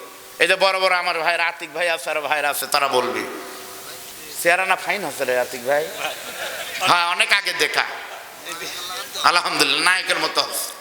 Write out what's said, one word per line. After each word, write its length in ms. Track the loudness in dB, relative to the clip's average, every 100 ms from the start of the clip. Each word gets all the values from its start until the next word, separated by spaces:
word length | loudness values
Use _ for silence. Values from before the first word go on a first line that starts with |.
| -10 -18 -10 0
এই 100 | 2
যে 80 | 4
বড় 240 | 2 4
বড় 160 | 2 2
আমার 220 | 0 0
ভাই, 220 | 2 2
আতিক 320 | 0 -4 -8
ভাই 160 | -2 -2
আছে, 220 | -2 -2
আর 100 | -2
ভাইরা 300 | 0 2 2
আছে, 160 | 0 0
তারা 220 | 2 4
বলবে। 360 | 4 2 0 -4 -6 -10 -12 -14 -14 -14 -14 -14 -14 -12 -2
চেহারা 240 | 4 4 4
না 100 | 0
ফাইন 280 | 0 -2
আছে 200 | -2 -2
রে 140 | 2 2
আতিক 280 | 0 -2 0
ভাই? 220 | 0 0 -4 -6 -6 -8 -8 -6 -6 -8 0
হ্যাঁ, 260 | 4 4 4
অনেক 260 | 2 4
আগে 200 | 2 2
দেখা। 320 | 0 2 2 0 -2 -12 -12 -14 -14 -12 -10 -8 -8 -8 -8 -8 0
আলহামদুলিল্লাহ, 600 | 4 4 4 2 2 4
নায়কের 340 | 4 4 2 0
মতো 220 | 0 0
আছে। 360 | -2 -2 -6 -8